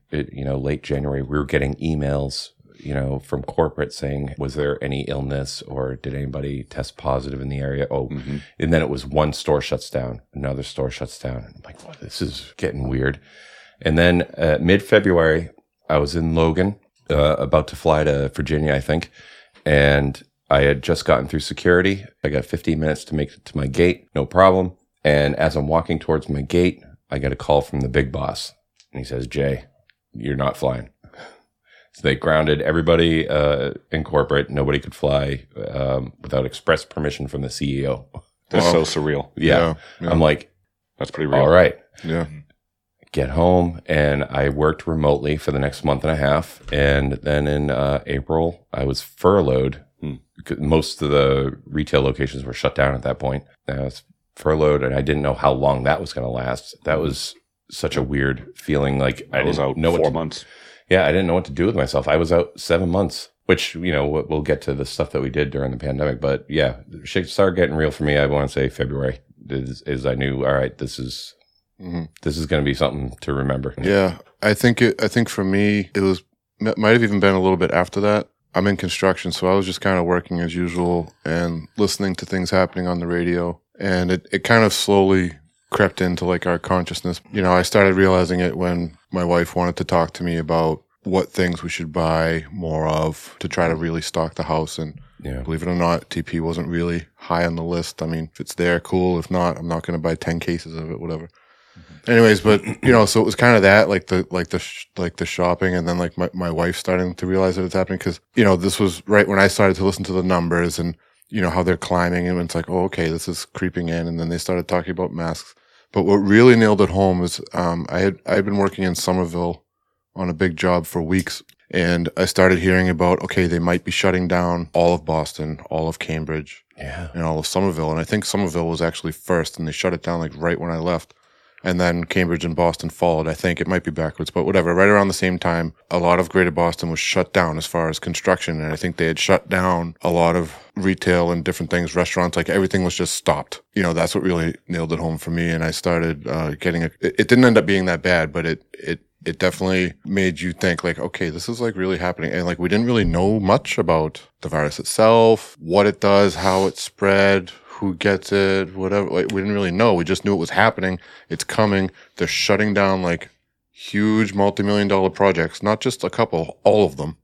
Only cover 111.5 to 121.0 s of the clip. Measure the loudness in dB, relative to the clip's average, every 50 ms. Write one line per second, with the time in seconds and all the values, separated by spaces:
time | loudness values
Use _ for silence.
111.5 | 0 2 2 2 0 0 -2 -2 0 0 2 0 0 0 0 -2 -2 -2 -2 -4
112.5 | -4 -6 -4 -2 -2 -2 -2 -2 -2 -2 -2 -2 -2 -4 -6 -6 -8 -8 -10 -12
113.5 | -8 -4 -4 -4 -4 -4 -4 -4 -4 -4 -4 -4 -4 -4 -4 -4 -4 -4 -4 -2
114.5 | -4 -4 -2 -2 -2 -2 -2 -4 -4 -6 -6 -6 -6 -6 -6 -6 -6 -8 -10 -16
115.5 | -20 _ _ _ _ _ _ _ -2 0 2 4 4 4 4 6 6 8 10 10
116.5 | 10 8 8 6 6 4 4 2 4 2 2 4 4 2 0 -2 -4 -6 -10 -8
117.5 | -6 -4 -2 -2 -2 -4 -4 -4 -2 0 0 0 0 -2 _ 0 0 0 0 0
118.5 | 0 0 0 0 0 -2 -2 -2 -2 -2 -2 0 0 0 0 -2 -2 -4 -4 -4
119.5 | -4 -8 _ _ _ _ _ _ _ _ _ _ _ -6 -6 -4 -2 0 -2 -2
120.5 | 0 0 0 2 2 0 0 -2 -4 -4